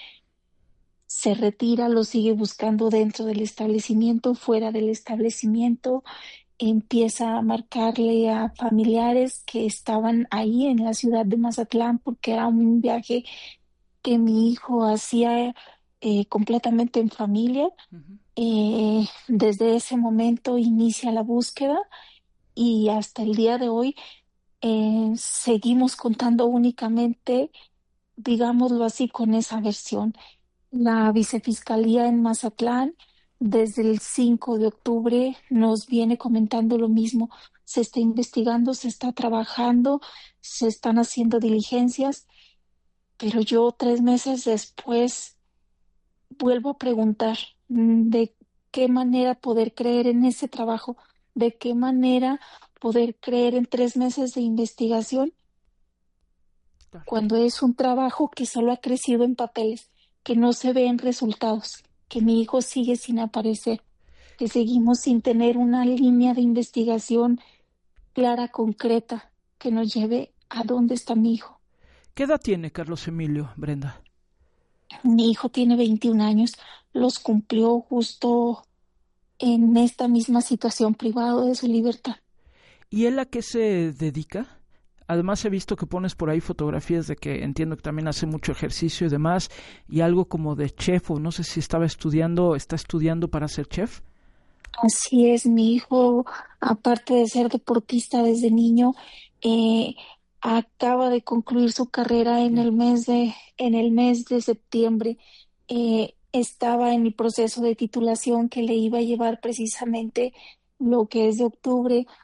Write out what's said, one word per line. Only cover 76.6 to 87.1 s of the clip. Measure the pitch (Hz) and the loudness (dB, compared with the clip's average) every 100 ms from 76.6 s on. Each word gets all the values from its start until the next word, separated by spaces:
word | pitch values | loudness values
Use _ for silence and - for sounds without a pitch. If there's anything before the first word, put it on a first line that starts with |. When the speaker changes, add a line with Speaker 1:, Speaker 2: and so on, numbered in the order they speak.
| - - _ | -20 -20 _
Speaker 1:
los | - 254 - | -2 -2 -2
cumplió | - 214 - 220 226 233 | -2 -2 0 0 2 0
justo | - 247 226 - 240 240 240 233 - _ _ _ _ _ _ - | -2 -4 -4 -4 0 0 0 -4 -12 _ _ _ _ _ _ -4
en | 247 233 233 233 | 0 4 4 6
esta | 240 - 247 | 4 0 0
misma | 233 226 240 | 2 2 0
situación, | - 226 233 - 214 | 0 -2 -2 0 -2
privado | 214 226 240 240 240 247 | 0 -2 -2 -2 0 0
de | 254 | -2
su | 240 | 0
libertad. | 226 233 226 254 - _ _ _ _ _ _ - | 0 0 -4 -8 -12 _ _ _ _ _ _ -8
Speaker 2:
¿Y | 208 233 | 0 0
él | 269 | 0
a | 262 | -4
qué | 240 | -8
se | - 233 220 180 165 | -6 -2 0 0 -2
dedica? | 135 156 156 151 190 262 - _ _ _ _ - | -4 -6 -6 -8 -10 -12 -16 _ _ _ _ -4
Además | 170 185 202 | -2 0 -2
he | 214 | -2
visto | 190 - 202 | -4 -4 -6
que | 156 | -6
pones | 180 185 - | -6 -6 -4
por | 156 | -2
ahí | 160 | -2
fotografías | - 170 151 151 - 170 | -4 -4 -4 -4 -2 -4
de | 156 | -4